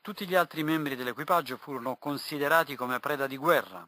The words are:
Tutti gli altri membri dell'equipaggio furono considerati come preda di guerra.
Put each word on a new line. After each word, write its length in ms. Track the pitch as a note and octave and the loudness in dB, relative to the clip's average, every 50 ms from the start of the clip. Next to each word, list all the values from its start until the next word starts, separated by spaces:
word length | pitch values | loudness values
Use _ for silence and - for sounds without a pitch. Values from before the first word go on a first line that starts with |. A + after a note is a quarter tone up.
Tutti 260 | _ G#3 G#3 - G#3 | _ -12 -8 -8 -4
gli 80 | F3 F#3 | 2 4
altri 280 | F3+ E3+ - - D#3 D3+ | 4 4 4 0 -2 0
membri 320 | D3+ D#3+ D#3+ D#3 C#3+ C3+ | 2 2 2 0 -2 -4
dell'equipaggio 600 | B2 B2+ B2 A#2 B2 D3+ D3 F#3 E3+ D3+ B2 - | -2 -4 -4 -4 -6 0 2 2 2 2 -2 -8
furono 400 | - - - C#3 B2+ A#2 C3 B2 | -10 -8 -10 -8 -6 -4 -6 -6
considerati 760 | - - D3 C#3+ C3 - - D#3 C#3+ C#3+ C#3+ D#3+ E3 E3 C#3+ C#3 | -4 -4 -4 -4 -4 -6 -6 -4 0 2 4 6 4 4 2 -4
come 240 | B2 B2+ B2 B2+ B2 | -6 -2 -2 -2 -2
preda 280 | - C#3 D3 C3+ C#3 | 0 -2 -2 0 -2
di 80 | C3+ C3+ | -4 -4
guerra. 500 | C3+ C#3 E3+ E3+ C3+ A2 - F#2 F2+ - | 0 4 4 4 4 4 0 -12 -14 -16